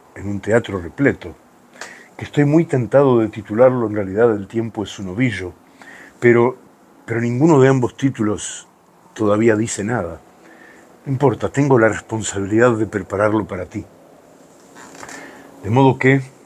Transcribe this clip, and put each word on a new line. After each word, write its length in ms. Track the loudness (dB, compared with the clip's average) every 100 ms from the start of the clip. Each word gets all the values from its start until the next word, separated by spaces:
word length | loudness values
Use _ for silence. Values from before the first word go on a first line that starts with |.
| _
en 140 | -14 -10
un 120 | -8
teatro 400 | 0 0 0 -8
repleto, 540 | -8 -2 -2 -2 -10 -20 _ _ _ -20 -20 -20 -20 -18
que 80 |
estoy 200 | -6 0
muy 200 | 2 2
tentado 560 | 2 -2 2 2 4 2
de 80 | 0
titularlo 580 | -6 -6 2 4 2 -4
en 80 |
realidad 400 | -4 -4 0 0
El 140 | 0 -4
tiempo 340 | -6 -6 -8
es 160 | -10 -10
un 100 | -10
ovillo, 440 | -2 -2 -4 -10 -14 _ _ -20 -20 -20 0
pero, 400 | 4 4 2 -2 _ _ _ _ -8
pero 140 | -4
ninguno 400 | -4 0 4 6
de 80 | 6
ambos 280 | 4 -2 -4
títulos 720 | -6 -2 -4 -4 -8 -16 -20 _ _ _ _
todavía 420 | -4 0 2 2 2
dice 280 | -2 -6
nada. 360 | -6 -4 -6 -12 _ _ -20 -20 -20 -20 _ _
No 80 | -8
importa, 360 | 0 0 0 -4
tengo 300 | -2 2 4
la 100 | 2
responsabilidad 840 | 0 -8 -8 -8 -6 -2 2 4
de 140 | 2 -4
prepararlo 600 | -6 -6 -2 0 0 -4
para 200 | -10 -12
ti. 200 | -12 -14 -20 -20 _ _ _ _ _ _ -20 -20 -20 -20 -20 -20 -20 -20 -14
De 80 | -2
modo 280 | 4 4 4
que, 240 | 2 2 -2 -18